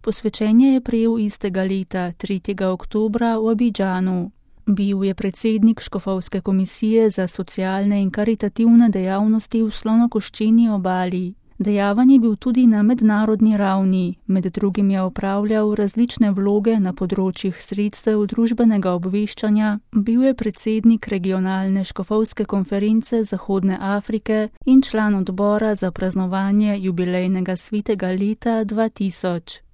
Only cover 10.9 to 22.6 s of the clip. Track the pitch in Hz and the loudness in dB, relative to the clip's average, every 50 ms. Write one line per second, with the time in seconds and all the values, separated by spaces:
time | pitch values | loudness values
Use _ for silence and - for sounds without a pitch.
10.9 | 185 185 180 180 180 180 185 175 202 _ _ _ _ - 196 208 208 202 202 202 | -2 0 -2 -2 -2 -4 -6 -6 -10 _ _ _ _ -4 -2 0 0 2 2 2
11.9 | 202 226 254 262 277 262 226 233 208 - - 247 233 254 254 233 220 208 208 214 | 2 4 6 6 6 6 4 0 -2 -2 -2 -2 0 4 4 4 4 4 2 2
12.9 | 254 240 220 214 208 208 220 220 220 208 220 220 214 202 202 190 190 196 190 190 | 2 2 2 2 2 2 2 0 2 2 2 2 2 2 0 0 0 0 0 0
13.9 | 190 185 180 175 185 _ _ - 190 190 175 185 170 202 208 196 180 208 202 196 | 0 0 -2 -4 -6 _ _ -2 -2 -2 -2 -2 -4 -2 -2 -2 0 0 0 0
14.9 | 196 190 190 185 - - - 196 196 202 208 214 220 214 214 214 208 208 208 196 | 2 0 -2 -4 -4 -4 -4 -2 -2 -2 -2 0 0 0 0 0 0 0 -2 -2
15.9 | - 226 240 240 - - 233 208 190 196 196 202 202 208 202 233 226 220 190 185 | 0 0 -2 -2 0 0 0 0 0 0 0 0 0 2 2 2 2 2 0 -2
16.9 | 180 - 190 175 196 196 190 190 180 - - 190 175 - - - 202 202 208 208 | -2 -4 -4 -2 -2 -2 -2 -2 -4 -4 -6 -6 -6 -6 -10 -8 -4 -4 -4 -4
17.9 | - - - 226 214 208 208 196 - 233 233 226 240 226 240 226 214 202 180 185 | -4 -4 -2 0 0 0 0 -2 0 0 0 0 2 4 4 4 4 2 0 0
18.9 | 180 175 175 185 185 208 214 208 - - - 214 208 214 214 214 208 208 _ _ | -2 -2 -2 -2 -2 -2 -4 -4 -6 -4 0 0 2 2 2 0 -2 -4 _ _
19.9 | - 220 202 233 226 247 262 269 254 - - 220 - - - 220 220 220 208 226 | -2 0 0 2 2 4 4 2 2 0 -4 -6 -6 -4 -4 -2 -2 4 4 4
20.9 | 226 214 - - 208 190 175 190 185 190 185 190 190 190 190 190 190 196 190 - | 4 4 0 -4 -4 -2 -2 -2 -2 0 0 0 -2 -2 -2 0 0 -2 -2 -4
21.9 | - - 190 - 214 214 220 - - - 208 - - 202 | -6 -10 -6 -2 0 0 0 -2 -2 -6 -4 -2 -2 -2